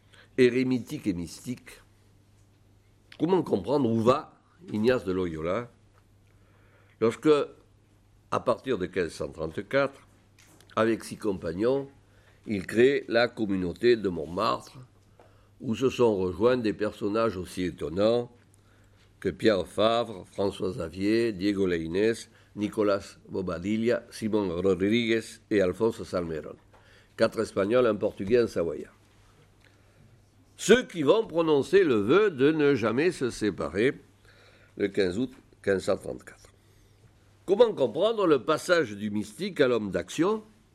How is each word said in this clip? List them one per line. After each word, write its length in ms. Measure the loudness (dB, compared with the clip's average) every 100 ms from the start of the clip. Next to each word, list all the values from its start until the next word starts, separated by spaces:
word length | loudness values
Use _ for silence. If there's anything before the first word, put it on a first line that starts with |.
| _ -20 -6 4
érémitiques 680 | 4 4 0 -2 -4 -6 -4
et 80 |
mystiques, 680 | -4 -6 -12 -12 -12 -14 -20 _ _ _ _ _ _ _ _ _ _ _ _ _ -6
comment 240 | 0 0
comprendre 440 | 0 -2 0 0 2
où 100 | 2
va 320 | 4 2 0 _ _ _ -8
Ignace 320 | 0 2 2 0
de 60 |
Loyola 580 | -2 -2 -4 -4 -4 -6 _ _ _ _ _ _ _ _ _ _ _ _ -2
lorsque, 300 | -2 0 2 2 2 -10 _ _ _ _ _ _ -6
à 120 | -4
partir 360 | -2 -2 -2 -4
de 100 | -2
quinze 260 | -4 -4
cent 160 | -6 -10
trente-quatre, 760 | -8 -8 -8 -4 -2 -2 -6 _ _ _ _ -20 -20 -8 0
avec 300 | 0 0 -4
six 100 | -6
compagnons, 720 | -4 -4 -6 -2 0 -2 -6 -18 _ _ _ _ -6
il 220 | -6 -2
crée 380 | 4 4 4 0
la 220 | 0 0
communauté 680 | -2 -2 -2 -2 2 4 4
de 140 | 2
Montmartre, 680 | -4 -6 -2 -2 -2 -6 -20 -20 _ _ _ -20 _ _ -12
où 140 | -6 0
se 140 | 0
sont 240 | 2 2 2
rejoints 400 | -2 2 2 2
des 160 | 0
personnages 640 | -2 -6 -4 -4 0 -2 -2
aussi 260 | -10 -6
étonnants 640 | -6 -6 -6 0 2 0 -4 -14 _ _ _ _ _ _ _ -8
que 80 | -8
Pierre 360 | 0 2 2 -2
Favre, 600 | 0 2 2 -2 -8 -12
François 380 | -4 -4 -2 -6
Xavier, 600 | -6 -8 -4 0 2 0
Diego 360 | -2 -2 0 0
Lainez, 480 | 0 -2 0 0 -2 -8 -20 _ -6
Nicolas 600 | -6 0 0 0 -4 -20 -10
Bobadilla, 760 | -6 -6 -6 -4 -2 0 -2 -4
Simón 400 | -8 -4 -2 -2 0
Rodríguez 800 | 0 2 2 2 2 -2 -2 -14 -2
et 120 | 2
Alfonso 420 | 2 2 -2 -2
Salmerón. 540 | -6 -6 -4 -8 -10 -18 _ -20 _ -20 _ -2
Quatre 240 | 0 0
Espagnols, 480 | -4 -2 2 4 2
un 80 | 2
Portugais, 440 | -2 -4 0 2
un 80 | 2
Savoyard. 460 | 0 -4 -4 -12 _ _ _ _ _ _ _ _ _ _ _ -20 _ _ _ _ -4
Ceux 260 | 6 6
qui 200 | 4 -2
vont 220 | 2 2 2
prononcer 600 | -2 2 2 4 4 4
le 100 | 2
vœu 340 | 4 4 4
de 220 | 2 2
ne 240 | 4 2 2
jamais 380 | 0 0 0
se 160 | 0 -6
séparer 640 | -2 -4 -2 -4 0 -2 -2 -14 _ _ _ -20 _ _ -4
le 140 | -4
quinze 280 | 0 -2 -2
août 140 | -6 -10 _ _
quinze 240 | -2 -2 0
cent 100 | -4
trente-quatre. 480 | -4 -12 -16 -20 -20 _ _ _ _ _ _ _ _ _ 0
Comment 260 | 4 4
comprendre 560 | 4 -2 0 -2 2 2
le 160 | 2
passage 480 | 2 -2 2 0 0
du 180 | -4 -6
mystique 520 | -6 -6 -8 -6 0
à 80 | 2
l'homme 200 | 2 -2
d'action, 540 | -4 -6 -2 -2 -2 -8 -20 _